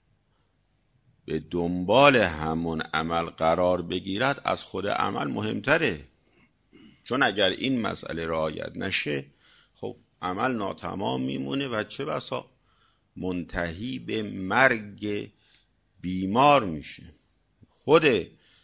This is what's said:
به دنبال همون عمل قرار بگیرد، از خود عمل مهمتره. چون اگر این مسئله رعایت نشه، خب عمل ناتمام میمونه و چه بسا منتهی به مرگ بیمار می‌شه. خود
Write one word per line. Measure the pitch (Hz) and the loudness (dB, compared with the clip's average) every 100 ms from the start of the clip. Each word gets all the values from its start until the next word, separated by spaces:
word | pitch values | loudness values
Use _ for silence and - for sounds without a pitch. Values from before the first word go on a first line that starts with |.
| _ _ _ _ _ _ _ _ _ _ _ _ | _ _ _ _ _ _ _ _ _ _ _ _
به | - 78 76 | -6 -6 -4
دنبال | 87 85 90 90 117 143 131 | -2 0 -2 4 8 8 8
همون | 95 78 78 80 82 80 | 4 0 -2 -2 -2 -4
عمل | 76 78 80 82 | -2 -2 0 0
قرار | 82 - 80 85 90 90 | -2 0 2 4 4 2
بگیرد، | 85 90 92 98 131 143 | 0 -6 -4 -2 -2 -2
از | 98 92 | -2 -4
خود | - 95 98 | -4 -6 -2
عمل | - 98 110 143 | 0 0 -2 -4
مهمتره. | 117 107 110 107 160 151 78 69 _ _ _ _ _ _ _ - _ | -4 -4 -4 0 2 2 -4 -10 _ _ _ _ _ _ _ -20 _
چون | - 123 | -6 0
اگر | 131 98 95 | 2 4 2
این | 92 120 131 | 2 -2 0
مسئله | 98 90 - 82 82 | -2 -6 -6 -6 -2
رعایت | 80 80 80 - 85 | 0 -2 -2 -8 -6
نشه، | 95 90 - 139 139 _ _ _ _ | -4 -2 -2 -6 -8 _ _ _ _
خب | _ 107 - _ _ | _ -12 -12 _ _
عمل | 90 92 123 | -6 -2 0
ناتمام | 120 95 87 87 92 107 131 | 0 -4 -6 -8 -4 -2 -2
میمونه | 131 135 135 139 139 | -4 -4 -4 -4 -4
و | 110 | -4
چه | 107 - | -4 -6
بسا | 143 151 - 127 - _ _ _ _ _ _ - | -4 -4 -4 -8 -10 _ _ _ _ _ _ -8
منتهی | 90 90 82 92 85 85 120 131 | -4 -4 -4 -4 -4 -4 -8 -10
به | 113 110 | -6 -6
مرگ | 104 101 92 110 131 117 104 98 104 104 107 _ _ _ _ _ _ _ | -4 -6 -2 4 4 2 -8 -8 -6 -6 -6 _ _ _ _ _ _ _
بیمار | 90 92 92 113 143 143 | -6 -2 0 4 6 6
می‌شه. | 104 78 71 - 82 - _ _ _ _ - | 4 -6 -10 -16 -18 -20 _ _ _ _ -20
خود | _ - 160 156 110 80 - _ _ | _ 4 6 6 4 0 -14 _ _